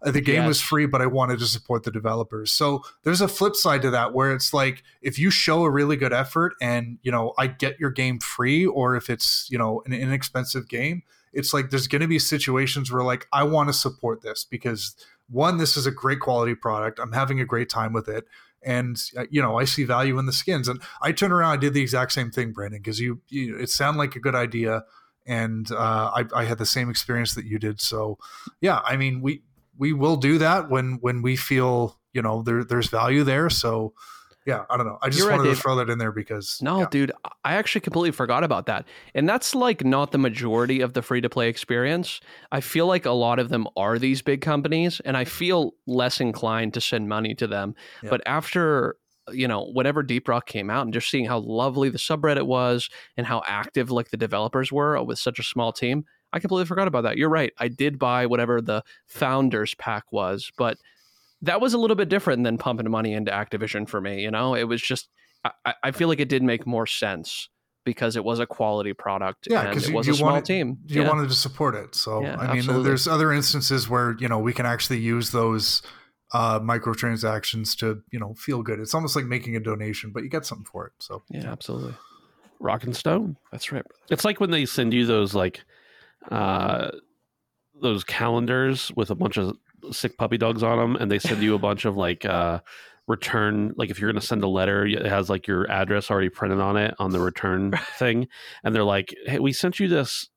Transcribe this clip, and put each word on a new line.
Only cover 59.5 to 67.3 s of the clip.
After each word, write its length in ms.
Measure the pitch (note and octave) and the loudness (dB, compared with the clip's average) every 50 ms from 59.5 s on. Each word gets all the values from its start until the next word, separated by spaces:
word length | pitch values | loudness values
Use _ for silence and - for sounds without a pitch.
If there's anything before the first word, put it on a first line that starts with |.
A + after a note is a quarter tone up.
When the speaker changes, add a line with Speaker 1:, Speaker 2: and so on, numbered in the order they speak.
| A#2 A2 G#2+ G#2+ - | 2 0 -2 -2 -6
Speaker 2:
Pack 380 | _ - - A2+ G#2 - _ | _ -6 -6 -6 -6 -6 _
was, 400 | - G#2 G2 F2+ F#2+ G2+ - - - | -4 -2 -2 -2 -2 -4 -8 -12 -4
but 220 | - C3 A#2 A2 - _ _ _ _ _ _ _ _ _ _ _ _ | -2 -2 -2 -2 -4 _ _ _ _ _ _ _ _ _ _ _ _
that 200 | - - F3 G3 | -4 -2 0 2
was 120 | A#3 C4 A3+ | 2 2 2
a 20 | A#3+ | 4
little 200 | A3+ A3 A3 F#3+ | 4 4 4 2
bit 120 | G#3 D#3+ | 2 2
different 340 | F3+ G3+ - - C#3 A#2+ A#2+ | 2 2 2 2 2 4 2
than 140 | A#2 A2+ A#2 | 2 0 0
pumping 320 | - - B2 A2+ A#2 A2+ | -2 -2 -2 -2 -2 -2
money 240 | A2+ A2 A2 A2 G#2+ | 0 0 0 0 -2
into 180 | G#2+ G#2+ G#2 | -2 -2 -2
Activision 560 | G2 G2+ G#2 - - G#2 A2 G#2+ - G#2+ G#2 G#2 | -2 -2 -4 -4 -4 -6 -4 -4 -4 -6 -6 -4
for 140 | - G#2+ | -4 -4
me. 220 | F#2+ G2 G2+ G2 G2+ | -4 -4 -6 -4 -4
You 80 | G#2+ | -4
know, 240 | A2 A2 A#2+ C3 C3 | -2 0 0 0 0
it 80 | A#2 A#2 | 0 0
was 180 | A#2 A#2 A#2 | 0 -2 -2
just, 280 | - - B2+ A#2 - _ _ _ _ _ _ _ _ | 0 -2 -4 -4 -4 _ _ _ _ _ _ _ _
I, 80 | B2 - _ _ | -6 -6 _ _
I, 80 | B2 A#2 - - | -6 -4 -2 -4
I 80 | C3+ | -4
feel 160 | C3+ - E3+ E3 | -2 0 2 2
like 120 | D#3+ C#3+ | 2 2
it 100 | D3 C3 | 0 0
did 120 | C#3 C3 | 2 2
make 240 | C3 B2+ A#2 A2+ G2+ | 2 2 2 0 -2
more 220 | A#2+ A#2+ A2+ A2+ G#2+ | -2 -2 -2 -2 -2
sense 640 | - - - G#2+ G2 E2+ E2 - | -2 -2 -2 -2 -4 -4 -8 -10